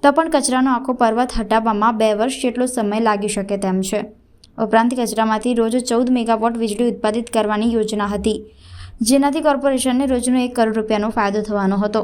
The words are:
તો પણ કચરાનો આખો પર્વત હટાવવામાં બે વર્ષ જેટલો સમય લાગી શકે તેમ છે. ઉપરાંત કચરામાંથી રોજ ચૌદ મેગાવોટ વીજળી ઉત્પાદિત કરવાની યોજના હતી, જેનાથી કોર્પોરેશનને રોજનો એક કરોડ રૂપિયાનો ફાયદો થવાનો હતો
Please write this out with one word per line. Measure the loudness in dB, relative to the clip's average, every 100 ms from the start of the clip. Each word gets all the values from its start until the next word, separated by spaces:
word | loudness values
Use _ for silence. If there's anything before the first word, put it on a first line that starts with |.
તો | 4
પણ | 2 0
કચરાનો | 0 0 2 2
આખો | 0 -2
પર્વત | 0 0 2 -2 -2
હટાવવામાં | 0 0 2 2 0 2
બે | 0
વર્ષ | 2 -2 -2
જેટલો | -4 -2 -2
સમય | -2 -2 0
લાગી | 0 0 -2
શકે | -4 -4 -4
તેમ | -2 -2
છે. | -2 -4 -6 -16 _ _ -20 -6
ઉપરાંત | 2 2 2
કચરામાંથી | 0 -2 0 0 0 0
રોજ | 0 2 0
ચૌદ | 0 0 2
મેગાવોટ | 0 2 0 0 -2
વીજળી | -4 0 0
ઉત્પાદિત | 0 -2 -2 -2
કરવાની | -2 0 0 0
યોજના | 0 -2 -2 -2
હતી, | 0 0 -2 -6 -20 -20 -20 -18 -6
જેનાથી | 2 4 2 2
કોર્પોરેશનને | 0 2 2 0 0 0 0
રોજનો | 0 2 0
એક | 0 0
કરોડ | 0 0
રૂપિયાનો | -2 -2 0
ફાયદો | 0 0 -2
થવાનો | -2 0 0 0
હતો | 0 -2